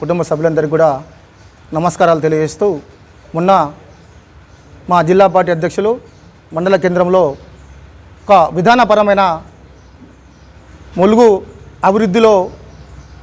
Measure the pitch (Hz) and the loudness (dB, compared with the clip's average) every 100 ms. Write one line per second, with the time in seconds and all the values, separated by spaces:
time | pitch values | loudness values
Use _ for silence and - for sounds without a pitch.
0 | 156 175 160 151 160 160 156 156 160 135 | -6 -4 -4 -4 -2 -2 -2 0 0 -2
1 | 156 - - _ - - - 156 175 - | -10 -20 -20 _ -20 -20 -10 -4 -4 0
2 | 170 165 156 156 151 - 208 151 - - | 0 0 -2 -2 -4 -4 -4 -4 -10 -20
3 | - - - 160 180 190 147 - - - | -20 -20 -12 -4 0 0 0 -8 -20 -20
4 | - - _ - - - - - - 175 | -20 -20 _ -20 -20 -20 -20 -16 -2 0
5 | 160 185 196 180 180 170 170 196 208 247 | 2 2 2 2 -2 -2 -4 -4 -4 -4
6 | - - - - - 156 180 196 175 175 | -10 -20 -20 -20 -12 -6 -2 0 0 -2
7 | 180 185 156 139 - - - - - - | 0 0 0 -4 -16 -20 -20 -20 -20 -20
8 | - - - 196 151 160 180 247 214 214 | -20 -10 2 2 2 0 2 2 2 2
9 | 208 202 190 160 - - - - - - | 2 0 0 -4 -10 -20 -20 -20 -20 -20
10 | - - - - - - - - - - | -20 -20 -20 -20 -20 -20 -20 -20 -10 -2
11 | 196 220 233 190 - - - - 180 208 | 2 4 4 2 -4 -20 -20 -4 -2 0
12 | 220 208 220 202 185 - - - - - | 0 2 2 2 -2 -10 -20 -20 -20 -20
13 | - - | -20 -20